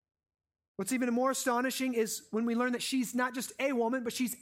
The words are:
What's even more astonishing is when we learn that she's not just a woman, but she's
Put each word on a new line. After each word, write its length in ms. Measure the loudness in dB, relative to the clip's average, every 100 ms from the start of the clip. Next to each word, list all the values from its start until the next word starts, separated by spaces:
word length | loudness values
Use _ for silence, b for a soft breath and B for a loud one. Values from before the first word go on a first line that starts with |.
| _ _ _ _ _ _ _ -6
What's 160 | -2
even 220 | 0 2
more 160 | 2 2
astonishing 640 | 2 0 2 0 0 0
is 300 | 0 0 -4 -4
when 140 | -2 2
we 100 | 2
learn 160 | 2
that 100 | 0
she's 320 | 0 0 0
not 220 | 0 -2 -2
just 180 | -6 -2
a 140 | 0
woman, 300 | 2 2 0
but 80 | -2
she's 240 | -2 -4 -2